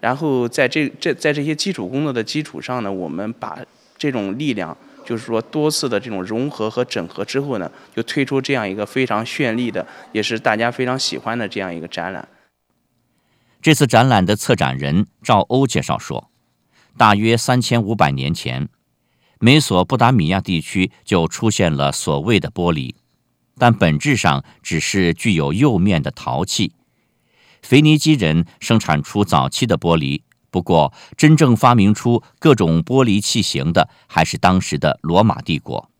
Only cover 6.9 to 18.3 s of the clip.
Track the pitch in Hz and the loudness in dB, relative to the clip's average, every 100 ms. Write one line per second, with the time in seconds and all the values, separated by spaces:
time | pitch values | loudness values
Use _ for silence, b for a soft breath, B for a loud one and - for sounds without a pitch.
6.9 | - 85 - 104 135 143 117 82 B B | -6 -8 -10 -8 -6 -6 -6 -8 B B
7.9 | - 113 - 135 139 127 135 104 98 104 | -10 -6 -4 -2 -2 -2 -4 -4 -6 -6
8.9 | - 127 107 113 - 139 113 123 98 - | -4 -2 -2 -6 -4 -4 -2 -4 -6 -8
9.9 | B B 107 104 113 - 107 117 120 127 | B B -6 -4 -4 -2 -2 -2 -2 -4
10.9 | 131 - - - 117 104 104 95 85 82 | -4 -6 -8 -8 -6 -6 -8 -8 -10 -12
11.9 | - 85 92 - _ _ _ _ _ _ | -10 -10 -10 -16 _ _ _ _ _ _
12.9 | _ _ _ _ _ _ _ - 156 139 | _ _ _ _ _ _ _ 2 4 4
13.9 | 113 131 113 90 104 - 123 71 65 71 | 4 6 4 2 0 0 0 0 -2 -2
14.9 | 80 104 _ - 113 - 127 135 - - | -2 -2 _ 0 2 2 0 0 -2 -4
15.9 | 64 - 62 - _ _ _ _ _ _ | -6 -6 -12 -12 _ _ _ _ _ _
16.9 | - 117 101 110 117 - 123 117 117 101 | 2 4 4 2 0 2 0 2 0 0
17.9 | 110 73 67 67 | 0 0 0 -4